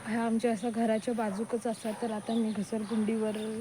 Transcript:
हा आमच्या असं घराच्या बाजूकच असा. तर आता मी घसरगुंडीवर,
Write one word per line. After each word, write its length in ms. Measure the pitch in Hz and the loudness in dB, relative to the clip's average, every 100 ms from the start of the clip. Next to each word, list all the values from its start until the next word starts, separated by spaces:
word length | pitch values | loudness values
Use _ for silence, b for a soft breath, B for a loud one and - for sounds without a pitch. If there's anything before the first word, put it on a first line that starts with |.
| 233 | -2
हा 200 | 226 233 | 0 2
आमच्या 260 | 226 240 | 2 2
असं 180 | 214 240 | 2 0
घराच्या 400 | 226 226 220 254 | 2 4 2 2
बाजूकच 520 | 233 214 196 226 233 240 | 0 0 -2 -2 -2 -2
असा. 240 | 220 220 208 | -2 -4 -4
तर 80 | 226 | -2
आता 240 | 214 220 | -2 0
मी 160 | 226 220 | 0 2
घसरगुंडीवर, 1080 | 208 196 220 208 220 214 220 214 214 220 220 | 0 -2 -4 0 0 2 2 0 -2 -4 -6